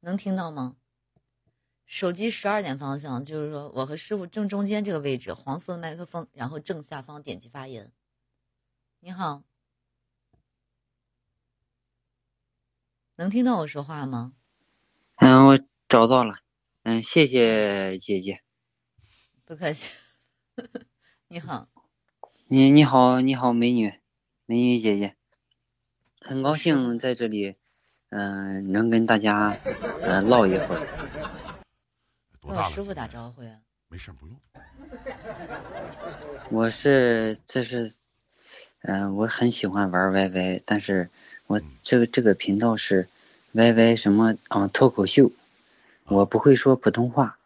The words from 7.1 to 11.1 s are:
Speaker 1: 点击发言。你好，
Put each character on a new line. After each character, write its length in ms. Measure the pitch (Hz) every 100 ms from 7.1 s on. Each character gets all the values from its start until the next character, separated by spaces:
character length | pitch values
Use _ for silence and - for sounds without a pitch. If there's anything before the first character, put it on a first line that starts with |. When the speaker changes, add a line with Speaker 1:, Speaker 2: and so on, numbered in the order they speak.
| 147
Speaker 1:
点 180 | 143 92
击 80 | 117
发 180 | 139 135
言。 240 | 123 101 _ _ _ _ _ _ _ _ _ _ _
你 100 | 175
好， 320 | 185 180 143 _ _ _ _ _ _ _ _ _ _ _ _ _ _ _ _ _